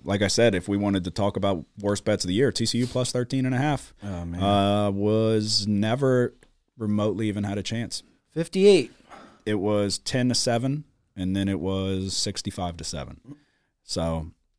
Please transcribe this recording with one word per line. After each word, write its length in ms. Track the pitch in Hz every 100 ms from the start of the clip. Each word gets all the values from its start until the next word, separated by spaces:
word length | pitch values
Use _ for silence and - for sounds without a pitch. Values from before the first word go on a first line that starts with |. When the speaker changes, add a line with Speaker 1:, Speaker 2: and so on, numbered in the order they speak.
Speaker 1:
like 180 | - 98
I 60 | 98
said, 260 | - 117 92
if 120 | 92
we 80 | 101
wanted 260 | 104 98 90
to 60 |
talk 260 | 95 101 98
about 260 | 98 90 - -
worst 240 | 101 101
bets 200 | - 101
of 40 | 90
the 60 |
year, 180 | 95 135
T 140 | - 113
C 140 | 117
U 80 | 123
plus 240 | 127 123
thirteen 340 | 123 123 135 127
and 100 | 127
a 20 |
half, 340 | 147 139 - -
Speaker 2:
Oh, 220 | 101 87 87
man. 160 | 85
Speaker 1:
uh, 480 | 98 101 101 101 104
was 760 | 98 104 110 110 110 107 107 101
never 640 | 101 110 127 135 127 123 - _ _ _ -
remotely 500 | 107 104 107 98 110
even 160 | 101
had 140 | 101 101
a 60 |
chance. 400 | 98 113 110 - - _ _
Speaker 2:
Fifty-eight. 600 | 156 165 190 202 185 117 - _ - - - -
Speaker 1:
It 100 | 104
was 380 | 101 104 101 -
ten 300 | - 131 123
to 60 | 120
seven, 480 | - 117 135 147 - _ _ -
and 200 | 92 98
then 120 | 98
it 120 | 95
was 560 | 92 95 95 95 95 -
sixty-five 580 | 107 98 104 - 90 85
to 60 |
seven. 540 | 78 76 65 - 123 143 _ _ _ _
So, 480 | - 92 82 80 80 - _